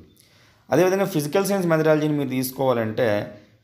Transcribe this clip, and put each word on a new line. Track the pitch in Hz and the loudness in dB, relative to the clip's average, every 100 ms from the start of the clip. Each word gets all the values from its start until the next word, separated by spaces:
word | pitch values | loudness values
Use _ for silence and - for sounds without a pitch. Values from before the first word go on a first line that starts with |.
| - _ _ _ _ _ - | -18 _ _ _ _ _ -2
అదేవిధంగా | 139 185 196 | 2 2 2
ఫిజికల్ | 190 160 147 196 196 | 0 -2 -2 -2 0
సైన్స్ | 196 175 | -2 0
మెథడాలజీని | 160 156 156 151 | 2 2 2 2
మీరు | 147 131 | -2 -2
తీసుకోవాలంటే | 127 127 127 131 117 110 110 117 104 123 - - _ | -4 -4 -2 0 0 -2 0 0 0 -4 -14 -20 _